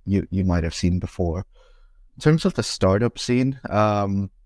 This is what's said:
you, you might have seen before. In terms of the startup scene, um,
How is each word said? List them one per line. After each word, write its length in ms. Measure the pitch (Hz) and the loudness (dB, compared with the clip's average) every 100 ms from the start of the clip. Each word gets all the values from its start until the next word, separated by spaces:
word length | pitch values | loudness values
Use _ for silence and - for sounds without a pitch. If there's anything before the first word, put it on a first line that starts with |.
you, 240 | - 98 - | -2 0 0
you 140 | 95 | -2
might 220 | 92 87 82 | 0 0 -2
have 100 | - | -2
seen 240 | 87 90 | 0 0
before. 460 | 87 - 87 82 - _ - - - - - - | -4 -4 -4 -4 -8 _ -20 -20 -20 -20 -20 -2
In 40 | |
terms 220 | 151 160 | 2 2
of 120 | 190 - | 2 -2
the 80 | |
startup 540 | - - 95 98 117 - | -4 0 2 2 0 -2
scene, 440 | - 123 131 135 - | -2 0 0 -4 -4
um, 600 | 104 107 104 101 98 98 - | 0 2 0 0 -2 -4 -10